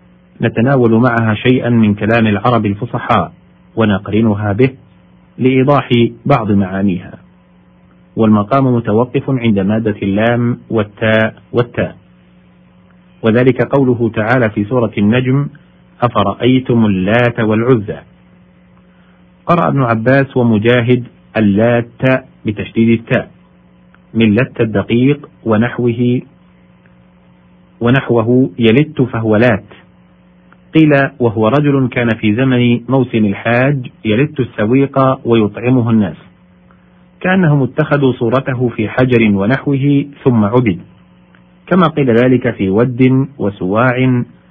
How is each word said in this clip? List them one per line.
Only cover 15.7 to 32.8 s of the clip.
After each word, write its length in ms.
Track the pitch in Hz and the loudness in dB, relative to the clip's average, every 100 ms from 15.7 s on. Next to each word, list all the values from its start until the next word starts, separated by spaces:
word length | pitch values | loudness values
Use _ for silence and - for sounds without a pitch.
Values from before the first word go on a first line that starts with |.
| _ _ - | _ _ -4
"أفرأيتم 840 | 120 113 98 98 120 131 127 120 107 | -2 0 -2 0 2 2 2 2 2
اللات 540 | 95 92 117 123 120 | 0 0 0 0 0
والعزى". 580 | 110 110 117 127 98 78 - - _ - _ _ _ _ _ _ _ _ _ _ - | -2 0 0 0 -2 -10 -16 -20 _ -20 _ _ _ _ _ _ _ _ _ _ -2
قرأ 220 | 170 160 | 0 0
ابن 140 | 139 | 0
عباس 540 | 123 113 113 135 135 127 | 0 0 2 0 0 0
ومجاهد: 680 | 120 107 110 123 117 127 120 - _ 113 | 0 2 2 2 2 0 -2 -16 _ -2
"اللات" 880 | 104 101 117 120 117 - 131 131 - _ 113 | 0 2 2 0 -2 -4 0 0 -4 _ -8
بتشديد 540 | 107 - - 113 117 | -8 -6 0 2 2
التاء، 300 | - 123 - - _ _ _ _ _ _ _ | 0 -4 -4 -12 _ _ _ _ _ _ _
من 200 | 113 113 | 0 2
لت 260 | 104 131 - | 2 0 -2
الدقيق 680 | 117 104 92 117 131 143 - - | -2 -2 -2 0 2 0 -6 -10
ونحوه، 760 | 113 107 120 - 120 117 123 123 - _ _ _ _ _ _ _ _ _ _ _ _ _ _ - | -2 0 0 -2 -4 -2 -2 -2 -6 _ _ _ _ _ _ _ _ _ _ _ _ _ _ -4
ونحوه 720 | 117 135 - 117 110 123 131 - | 0 0 0 0 2 2 0 0
يلت 440 | 113 117 151 151 | 2 2 2 -2
فهو 340 | 123 117 110 104 | -4 -2 0 2
لات. 300 | 123 104 - - - _ _ _ _ _ _ - _ | 2 0 -6 -20 -20 _ _ _ _ _ _ -20 _
قيل: 180 | 160 156 143 135 - | 2 4 4 0 -2
"وهو 280 | 120 104 110 | -2 0 0
رجل 400 | 139 147 139 127 | 2 2 0 0
كان 200 | 127 120 113 | -2 -2 -2
في 140 | 107 | -2
زمن 460 | 104 135 123 120 117 | 0 0 2 2 0